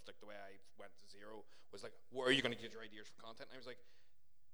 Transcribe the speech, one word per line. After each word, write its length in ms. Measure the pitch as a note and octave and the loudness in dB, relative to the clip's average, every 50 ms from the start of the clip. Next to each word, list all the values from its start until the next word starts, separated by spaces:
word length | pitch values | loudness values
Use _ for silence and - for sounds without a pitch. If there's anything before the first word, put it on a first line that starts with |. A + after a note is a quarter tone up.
| - | -8
like, 120 | G#2 G2 - | -8 -8 -8
the 60 | G#2 | -8
way 80 | G#2 G#2 | -8 -8
I 160 | G2+ G2 G2 G2 G2 G2 - - - | -8 -8 -8 -8 -10 -10 -10 -8 -8
went 140 | G2+ G2 - - | -8 -8 -8 -8
to 60 | - - | -10 -10
zero, 340 | G2+ G2+ G#2 G#2+ A2 G#2+ - - - - - - | -10 -8 -8 -8 -8 -8 -8 -8 -10 -10 -8 -8
was 100 | G#2+ G2+ | -6 -6
like, 100 | A#2 A2+ - - - - | -6 -6 -6 -6 -8 -4
"Where 180 | B2 C3 B2+ B2+ | 0 8 10 12
are 40 | |
you 80 | C3+ C3+ | 12 12
gonna 120 | B2+ A#2+ A#2+ | 10 8 4
get 180 | A2 A#2 A2 | 2 -2 -4
your 100 | G#2 A2 | -6 -6
ideas 260 | A2 G#2+ G#2 G#2+ G#2 - | -8 -8 -8 -8 -8 -8
for 120 | - - | -8 -8
content?" 280 | A2+ A2+ A2+ - C#3 - | -8 -8 -8 -8 -8 -8
And 60 | C3 | -8
I 20 | C3 | -8
was 80 | A#2 | -6
like, 120 | B2+ A#2+ - - - - - - - - - - - - - - - | -6 -8 -8 -8 -10 -10 -10 -10 -10 -10 -10 -10 -10 -10 -10 -10 -10